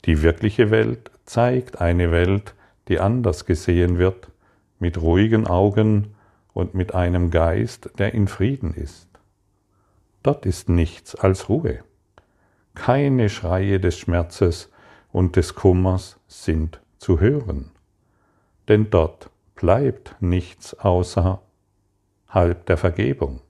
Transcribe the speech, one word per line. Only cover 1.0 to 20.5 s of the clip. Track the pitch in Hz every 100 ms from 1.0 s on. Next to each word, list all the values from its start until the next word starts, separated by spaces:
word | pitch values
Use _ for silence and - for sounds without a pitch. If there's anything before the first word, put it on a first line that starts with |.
| - _ -
zeigt | - 120 127 123 -
eine | 85 87 85
Welt, | 85 87 98 - - _ _ -
die | 80
anders | 98 123 113 85 -
gesehen | 82 - 87 87 87
wird, | 92 95 - _ _ _ _ _
mit | 90 87
ruhigen | 82 85 110 110 110
Augen | 87 101 101 110 104 104 - _ _ _
und | - 90 95
mit | 90
einem | 92 87 90 87
Geist, | 82 82 95 117 - - -
der | 98
in | 113 98
Frieden | - 104 139 82 78
ist. | 73 - _ _ _ _ _ _ _ _ _ _ _ _
Dort | - 147 92
ist | - -
nichts | 87 - - - -
als | 95 95 -
Ruhe. | 131 165 - - _ _ _ _ _ _ _ _ -
Keine | - 131 143 131 107
Schreie | - 87 92 98 98
des | 92 82
Schmerzes | - 87 85 - 92 82 - _ - - _
und | - 92 92
des | 82 -
Kummers | 95 90 92 92 - - _
sind | - - 80 80 - _ _
zu | - 82
hören, | 104 147 110 71 67 _ _ _ _ _ _ _ _ _ -
denn | 107 107
dort | 90 78 - - _ _ -
bleibt | 85 107 139 - - -
nichts | 90 90 -